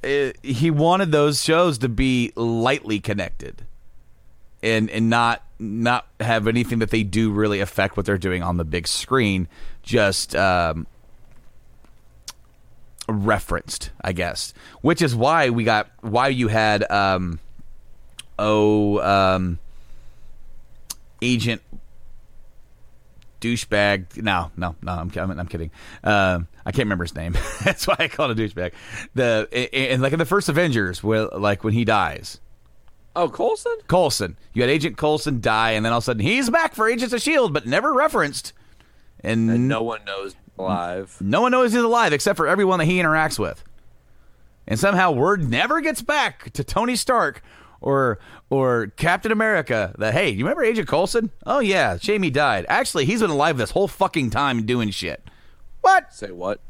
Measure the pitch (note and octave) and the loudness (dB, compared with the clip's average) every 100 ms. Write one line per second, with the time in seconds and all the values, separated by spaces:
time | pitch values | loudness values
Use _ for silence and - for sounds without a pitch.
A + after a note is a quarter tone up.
0 | - C#3+ C3+ - C3 A#2+ D#3+ D3 D#3+ F#3 | -2 -2 -2 -4 -6 0 2 4 2 2
1 | F#3+ D3+ D3 C#3+ - D#3+ F3 C3 B2 G#2+ | 2 4 4 2 2 4 4 2 -2 0
2 | C3 B2+ A#2 - A#2 A#2 A#2+ D3 G2+ G#2+ | 2 2 0 -2 -2 2 2 0 -2 -4
3 | - G2+ F2+ - C#2+ - - - - - | -2 -4 -4 -6 -10 -14 -14 -16 -18 -20
4 | - - - - - - A2+ A2 G#2+ A2 | -20 -20 -20 -20 -20 -6 0 0 0 0
5 | A2+ A#2 A#2 A#2 - - A2+ G#2+ A#2 B2 | 2 4 2 0 -6 -12 -8 -2 0 0
6 | - - A2 A2+ G#2+ A#2 A#2 A#2 A2 A#2 | -2 -8 0 2 2 0 0 0 0 0
7 | G#2+ G#2+ A2+ G2+ G#2+ G2+ G2 - G2 - | 0 2 2 2 0 0 -2 0 -2 0
8 | G2 G2+ F#2 F2+ E2+ F2 D#2+ E2+ E2+ - | 0 0 0 -2 -2 -2 -2 -4 -4 -6
9 | - C3 A2 F#2+ F2 - - - - A#2 | 4 4 4 2 -2 -6 -10 -8 0 2
10 | G2+ F#2 - - F#2+ F2+ E2+ D#2+ - - | 4 2 -2 2 2 4 2 -2 -8 -14
11 | - - - - - - - - - - | -20 -20 -20 -20 -20 -20 -20 -20 -20 -20
12 | - - - - - - - - - - | -20 -20 -20 -20 -20 -20 -20 -20 -20 -16
13 | - G#2+ G2+ G#2 - F2 - - - - | -4 -2 2 0 0 -6 -4 -10 -10 -8
14 | - F2 F2 - - - - - C3+ E3+ | -6 -2 -4 -4 -10 -12 -20 -2 2 4
15 | D#3+ A#2+ B2+ E3 C#3 A#2 A2+ G#2+ G#2 - | 2 2 2 4 2 2 2 2 0 -8
16 | A2+ A2 C3+ C3 A#2 A2 G#2+ G#2 G#2 G2+ | -2 2 2 2 2 4 4 2 2 2
17 | G2 F#2 F2+ E2+ - - - - - - | 2 2 -2 -6 -10 -16 -16 -16 -18 -20
18 | - - - - G#2+ G#2+ G#2+ G#2+ G#2 G2+ | -20 -18 -16 -4 2 4 6 6 4 2
19 | F2 G2 F#2+ F#2 F#2 E2+ - - - - | 4 6 6 4 0 -4 -8 -16 -14 -14
20 | - - - - - - - - - - | -14 -16 -16 -14 -14 -14 -16 -18 -16 -16
21 | - - A#2+ B2 A#2 A2+ - - - - | -16 -4 0 2 0 -4 -6 -16 -14 -18
22 | - - - - - - - - - - | -16 -16 -18 -20 -20 -20 -20 -20 -20 -20
23 | - - - - A#2 A#2 - G#2 G2+ G2+ | -20 -20 -20 -8 -4 -2 0 2 2 2
24 | F2+ - A2 F#2 E2+ - F2 D#2+ E2 F2 | -4 -6 -2 -2 -2 -6 -8 -6 -8 -6
25 | E2+ - F2+ D#2 F2 E2+ D#2+ - - - | -6 -6 -6 -6 -8 -8 -10 -12 -20 -6
26 | - G#2 F#2+ F2+ E2+ - - F#2 A2+ F#2+ | 0 2 2 2 -4 -10 -6 -2 -2 -2
27 | F2 - D#2+ F2+ - - - F#3+ - G3 | -4 -6 -2 -2 -2 -4 -2 -2 -2 0
28 | - - D3 A2 G#2+ - F2+ - - - | -2 -2 -2 0 -2 -4 -8 -8 -14 -14
29 | - - B2 A2 G#2+ A#2+ B2 C3 C3 B2+ | -8 -2 2 2 0 -4 -2 -2 0 0
30 | C3+ D#3+ D#3 G3 - D3+ F3 A#2+ F#2+ F2+ | 0 0 0 0 2 2 2 2 0 -2
31 | G#2 A2 A2 E2+ G#2 G2+ A2 A2 A2 G#2+ | 0 0 0 0 0 0 0 0 2 2
32 | F2 D#2 - - - - - - - - | 2 -4 -14 -18 -20 -20 -20 -20 -20 -20
33 | - - E3+ - B3 G#4+ A#4+ A4+ - F3+ | -12 -2 -2 0 -2 -2 -4 -6 0 2
34 | E3 - F#2+ - - - B2 D3+ D3+ G#2+ | 2 0 -6 -8 -10 -2 2 2 0 -2
35 | D3 D3+ D3+ C3 A2+ A2 A2+ A2 A2 A#2 | 0 0 0 -2 0 2 2 0 0 0
36 | A#2 A#2 G#2+ A#3+ B3+ E4 D#4+ - A3 A#3+ | -2 -2 0 0 2 0 0 0 0 0
37 | B3 A#3+ C#4+ D#4 A3+ D3 A2+ D3 C4+ C4 | -2 -2 0 2 2 0 0 0 2 2
38 | D4+ A#3 D3+ C3+ - - - - - - | 2 0 -2 -4 -14 -18 -20 -20 -20 -20
39 | - - - A2+ A2+ A#2 B2+ A2+ A2+ A2 | -20 -10 -2 0 2 2 2 0 -4 -6
40 | - G2 G2 - - - F#2+ F2+ F2 F2+ | -8 -8 -8 -12 -20 -8 -4 -2 -4 -6
41 | G2 - G2 D3 B3 B3+ B3 A#3 A#3 A#3 | -10 -8 -2 2 4 4 2 2 2 2
42 | G#3+ D3 - G3 D#3 F#3 G3 F#3 D#3 F3+ | 2 2 0 0 2 2 4 4 2 2
43 | E3+ D#3 D#3 - F#2+ - - - - - | 2 2 0 -2 -4 -6 -16 -20 -20 -20
44 | _ - - - - _ - G#2+ F#3+ F#3+ | _ -20 -20 -20 -20 _ -6 0 2 4
45 | F#3 C3+ D3+ G3+ C#3+ A#2+ G3 D#4 D#4 D4 | 2 4 2 2 0 0 2 0 0 -4
46 | A3+ D4 A#3 - - - C3+ - A#3 B3 | -2 0 0 -4 -14 -8 -4 -2 0 -2
47 | - B3 E3 B2 - - - - - C#3 | 0 2 0 -4 -18 -20 -20 -10 -2 2
48 | B2+ G#2 - - _ C#3 C3 A#2+ G#2 - | 2 -2 -8 -20 _ 0 2 2 -2 -2
49 | D#3+ F#3 A3 A3 A3 G3 D3+ A#2 F#2+ - | 0 0 0 0 2 0 0 -2 -2 -2
50 | G#2+ A#2+ F#3 G2+ C#3 D#4+ A#3+ A3+ G3 C#3+ | -2 0 0 0 -2 0 0 0 0 0
51 | F#3 A#3 A3 - - C4+ A3+ F#3+ B2+ F2 | 0 0 -2 -6 -2 0 2 2 0 -2
52 | - G#3 F3+ C3 C#3+ G#2 F2 F3+ C4 F3 | -2 0 0 2 2 0 0 0 0 0
53 | C#3 A3+ G#3+ D3 D3+ C#3+ A2 - G3 - | 0 2 0 2 2 2 -2 0 -2 0
54 | F#3+ E3 B2+ G#2+ C#3 A#2+ G#2+ B2 A2 F#2+ | -2 0 -2 0 0 0 0 0 0 -2
55 | F2+ C#2+ - - - - - - F4+ F#4+ | -8 -8 -14 -20 -20 -20 -18 -2 4 4
56 | - - G2+ F2+ F2+ - - | 2 -14 -14 -8 -6 -6 -8